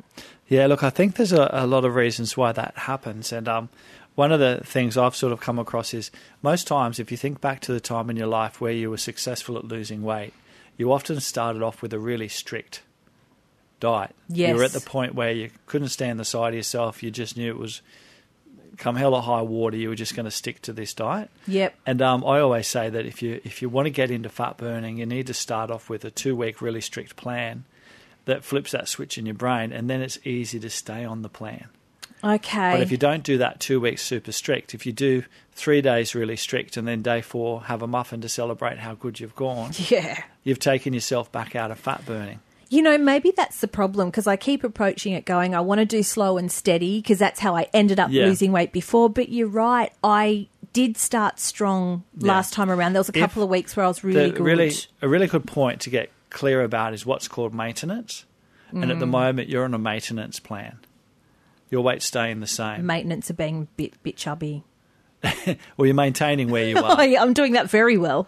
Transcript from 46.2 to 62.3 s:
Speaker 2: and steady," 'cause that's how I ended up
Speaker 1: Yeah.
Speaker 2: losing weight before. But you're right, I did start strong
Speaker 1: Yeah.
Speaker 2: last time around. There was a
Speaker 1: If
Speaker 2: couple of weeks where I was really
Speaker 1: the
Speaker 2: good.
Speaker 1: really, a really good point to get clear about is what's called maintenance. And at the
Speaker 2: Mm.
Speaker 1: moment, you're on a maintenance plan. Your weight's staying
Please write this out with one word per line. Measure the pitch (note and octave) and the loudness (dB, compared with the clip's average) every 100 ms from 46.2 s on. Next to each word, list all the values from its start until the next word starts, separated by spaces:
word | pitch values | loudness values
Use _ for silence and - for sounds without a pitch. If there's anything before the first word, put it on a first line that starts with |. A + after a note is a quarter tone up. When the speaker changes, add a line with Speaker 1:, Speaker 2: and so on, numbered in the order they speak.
| G3 F#3 | 2 2
Speaker 2:
and | F3+ | 0
steady," | - G3 E3+ F3 G#3+ | 0 2 4 2 0
'cause | G#3+ F#3+ | 2 4
that's | G3 - | 2 2
how | G3+ E3+ | 0 0
I | - | 2
ended | G#3+ G3+ G3 | 4 6 4
up | D#3 | 4
Speaker 1:
Yeah. | C3+ F#3 | 6 6
Speaker 2:
losing | F#3 F#3+ | 6 4
weight | F#3 E3+ | 4 2
before. | F3+ - A#3 A#3 | -2 2 6 6
But | A#3 - | 4 0
you're | A#3 A3 | 0 0
right, | G#3+ A#3 A#3+ - - | 2 2 2 0 0
I | G#3 G#3 G#3+ G#3 G3 _ - | 4 4 4 2 -4 _ -4
did | B3 B3+ A3 | 2 2 0
start | - A#3 G#3 - | 0 2 0 -2
strong | - - G3+ F#3+ F3+ F3 - D#3+ | -6 -2 0 2 0 -2 -6 -2
Speaker 1:
Yeah. | G3+ | 2
Speaker 2:
last | F#3+ F#3 | 2 2
time | - F#3+ | 0 0
around. | F3+ F3 | 2 2
There | F#3 | 2
was | F#3+ | 2
a | D#3+ | 2
Speaker 1:
If | |
Speaker 2:
couple | F3+ A3 | 2 2
of | F#3+ | 0
weeks | F#3 - G#3 | 0 0 0
where | F#3 | 0
I | |
was | F3 | 0
really | F#3+ F#3 E3+ | 2 4 4
Speaker 1:
the | - | 4
Speaker 2:
good. | |
Speaker 1:
really, | D#3+ E3 D#3 D3 - _ | 4 4 4 0 -8 _
a | C#3 | 2
really | E3+ F#3 | 4 4
good | D#3+ - | 2 0
point | D3 B2+ - | 0 0 0
to | A#2+ | -2
get | B2 - _ _ | -2 -4 _ _
clear | - C#3 C3 | -2 2 2
about | A#2 A2+ A2+ | 2 0 -2
is | G#2+ A#2+ | -4 -2
what's | C3 - | -2 -4
called | - A#2 | -6 -4
maintenance. | A2+ A2+ A2+ D#3+ A#3 A3 - - _ _ _ _ | -4 -6 -6 -6 -6 -8 -14 -18 _ _ _ _
And | F3+ E3+ | -4 -2
at | - | -2
the | B2+ | 0
Speaker 2:
Mm. | |
Speaker 1:
moment, | B2+ C3 C3 - | 2 2 0 -2
you're | B2+ | -2
on | B2+ | -2
a | A2+ | -2
maintenance | A2 A2 - A2+ G#2+ - | -2 -4 -6 -8 -8 -12
plan. | - G2+ A2 A#2+ - _ _ _ _ _ _ _ _ | -12 -12 -12 -18 -20 _ _ _ _ _ _ _ _
Your | B2+ | 0
weight's | B2 - - | 2 0 -2
staying | B2 A#2 | -2 -2